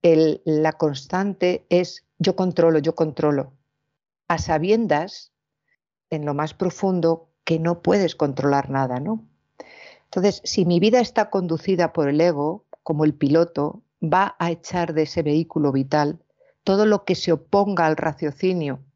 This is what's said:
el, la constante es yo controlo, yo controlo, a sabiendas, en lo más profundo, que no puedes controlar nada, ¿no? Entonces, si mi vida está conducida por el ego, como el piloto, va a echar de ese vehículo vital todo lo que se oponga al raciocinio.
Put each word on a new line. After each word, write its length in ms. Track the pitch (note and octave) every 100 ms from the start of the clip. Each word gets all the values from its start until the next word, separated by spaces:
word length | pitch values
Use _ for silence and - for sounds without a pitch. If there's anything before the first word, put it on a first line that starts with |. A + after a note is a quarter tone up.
el, 400 | F3 D#3+ D#3+ D#3 -
la 280 | D3+ D#3
constante 920 | - D#3 C3+ - F3+ G3+ F#3+ F3+ F3+ _
es 360 | F3+ F#3 - _ _
yo 160 | F#3+ F#3
controlo, 440 | F#3 F3 E3 D#3
yo 160 | D3+ D#3+
controlo, 580 | D#3+ - D3+ C#3+ - _ _ _ _ _ _ _ _
a 100 | E3
sabiendas, 960 | - D#3+ E3+ A3+ A3 D3 F#3 - - _ _ _ _ _ _ _ _
en 160 | D#3 D3
lo 80 |
más 200 | C#3+ D#3
profundo, 760 | - F3+ - G3 F#3 E3 E3 _ _
que 160 | - E3
no 220 | E3 E3+
puedes 340 | - G3+ F3 -
controlar 540 | D3 C#3 C#3+ C#3 C3+
nada, 300 | C3+ C3 B2
¿no? 260 | D3+ A3 - _ _ _ - - - - _
Entonces, 360 | - G3 F#3
si 220 | - - F3
mi 140 | F3
vida 200 | G#3 B3
está 300 | A#3 - G#3
conducida 640 | G3 F3+ D#3+ - F3+ E3
por 160 | - C#3+
el 100 | D3
ego, 480 | F3 D3 D3+ G3 _ - -
como 160 | D3+
el 100 | D3+
piloto, 680 | D3 C#3 D#3+ E3+ D#3+ D3 G#3 _ _
va 360 | D#3+ F#3 G3 -
a 100 | E3+
echar 440 | E3 - F3+ E3+
de 80 | D#3
ese 200 | D#3 F3
vehículo 520 | D3+ D3+ E3 D#3 C#3+
vital 460 | C3+ C3+ D3+ D3 E3 _ _ _ _
todo 220 | - G3 G#3+
lo 180 | G3+
que 120 | - F#3
se 180 | -
oponga 520 | D#3+ - G3+ G3+ F#3 D#3+
al 120 | D#3
raciocinio. 840 | D#3+ D3 D3+ C#3 F#3 F3+ D3 C3 -